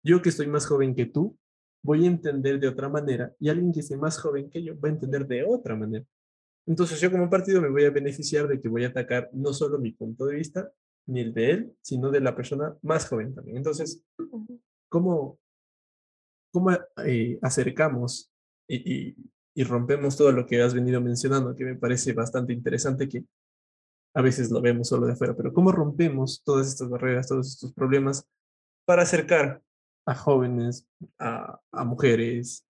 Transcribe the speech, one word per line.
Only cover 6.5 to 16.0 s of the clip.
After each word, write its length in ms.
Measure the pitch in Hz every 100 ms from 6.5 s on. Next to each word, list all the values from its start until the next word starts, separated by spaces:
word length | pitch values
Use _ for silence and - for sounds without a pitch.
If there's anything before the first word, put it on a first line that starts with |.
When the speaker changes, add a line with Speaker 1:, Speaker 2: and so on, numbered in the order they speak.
| _ -
Speaker 1:
Entonces, 340 | 165 170 156
yo 120 | 180
como 180 | 180 175
partido 320 | 190 190 190
me 80 | 151
voy 160 | 139 147
a 60 |
beneficiar 560 | 143 139 139 147 151 147
de 120 | 135
que 100 | 113
voy 160 | 117 123
a 40 |
atacar 400 | 127 120 120 -
no 200 | 131 143
solo 240 | 135 151 143
mi 140 | 117
punto 340 | - 113 113 135
de 100 | 147
vista, 360 | 156 143 - _ _ _ -
ni 140 | 127
el 120 | 117
de 180 | 113 120
él, 240 | 180 233 _
sino 300 | - 131 135
de 80 | 139
la 160 | 131 120
persona 400 | 120 143 151 -
más 260 | 151 156 -
joven 260 | 117 110
también. 240 | 135 - 120
Entonces, 460 | 147 151 175 - _ -
Speaker 2:
Ujú. 400 | 330 233 220 240 _ _ _
Speaker 1:
¿cómo, 500 | 170 180 165 135 - _ _ _ _ _ _